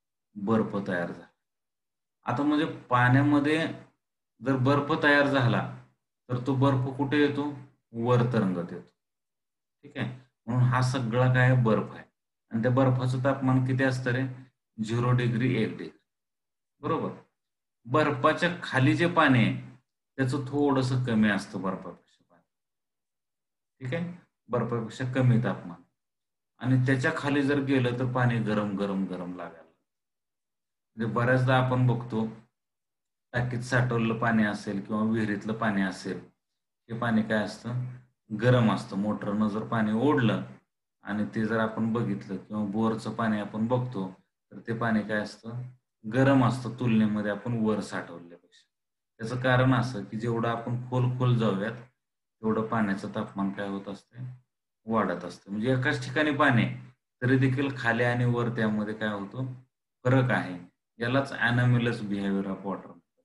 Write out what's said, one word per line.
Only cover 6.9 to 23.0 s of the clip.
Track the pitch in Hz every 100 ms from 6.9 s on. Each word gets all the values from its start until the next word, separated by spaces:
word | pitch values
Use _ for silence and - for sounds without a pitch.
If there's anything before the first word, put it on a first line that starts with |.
| 131
कुठे | 135 147
येतो? | 143 131 147 135 - _ _
वर | 117 120 123 123
तरंगत | 117 95 87 85
येतो. | 87 - _ _ _ _ _ _ _ _ _
ठीक | 143 139
आहे, | - - - _ -
म्हणून | 123
हा | 123 127
सगळा | 127 135 113 120 127
काय | 127 127 131
बर्फ | 113 101 -
आहे. | - - _ _ _ _
आणि | 113
त्या | 123
बर्फाचं | 127 127 127 127 131
तापमान | 135 135 131 131
किती | 127 127
असतं | 131 127 127
रे? | 123 135 - - _ _ -
झिरो | 107 120 123
डिग्री, | 123 120 107 127 110
एक | 98
डिग्री, | 85 82 - _ _ _ _ _ _ _ _
बरोबर? | 147 156 95 90 - _ _ _ _ _
बर्फाच्या | 120 151 151 127 156 156 170 175
खाली | - 127 135 156
जे | 170
पाणी | 170 151 123
आहे, | 98 - - - _ _ _ -
त्याचं | 127 143
थोडंसं | 127 143 143 131 127 127
कमी | 123 110 107
असतं | 95 - 95
बर्फापेक्षा | 95 90 87 85 _ _ _
पाणी. | _ _ _ _ _ _ _